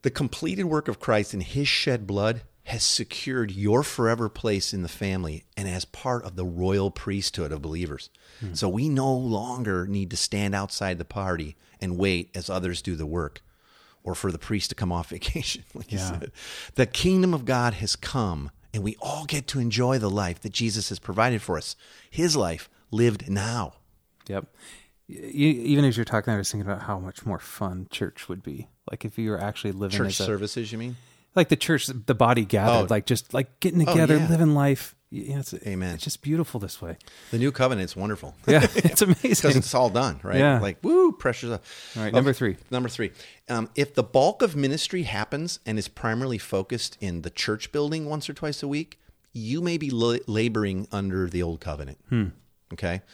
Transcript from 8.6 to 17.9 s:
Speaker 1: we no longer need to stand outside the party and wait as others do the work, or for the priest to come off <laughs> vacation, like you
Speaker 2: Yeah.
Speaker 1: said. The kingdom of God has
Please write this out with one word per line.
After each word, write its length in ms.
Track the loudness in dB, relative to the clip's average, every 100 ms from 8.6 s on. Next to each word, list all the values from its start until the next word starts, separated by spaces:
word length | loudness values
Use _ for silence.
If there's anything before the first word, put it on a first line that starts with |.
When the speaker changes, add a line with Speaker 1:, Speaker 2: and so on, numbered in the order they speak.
| 0
Speaker 1:
we 200 | 0 0
no 240 | 2 2
longer 720 | 0 0 -2 -4 -4 -2 -2 0
need 240 | -2 -2
to 60 | -4
stand 380 | -2 -2 -2
outside 440 | -2 -4 -4 -4 -4
the 60 |
party 520 | -6 -6 -4 -4 -6 -12 _ _
and 160 | -6 0
wait 340 | 2 0 -2 -10
as 140 | -6
others 320 | -4 -2 -4
do 120 | -6 -4
the 100 | -4
work, 360 | -4 -4 -8 _ _ _ _ _ _
or 100 | -8
for 160 | -4 -4
the 60 | -4
priest 300 | -4 -4 -2
to 40 | -4
come 160 | -2
off 160 | -2 -4
<laughs> 80 | -6
vacation, 480 | -4 -4 -6 -8 -10
like 160 | -16 -8
you 60 | -6
Speaker 2:
Yeah. 120 | -4 -6
Speaker 1:
said. 120 | -10 -14 -16 -14 -10
The 120 | 0 0
kingdom 460 | 2 2 4 4
of 100 | 2
God 300 | 0 2 2
has 220 | 0 -4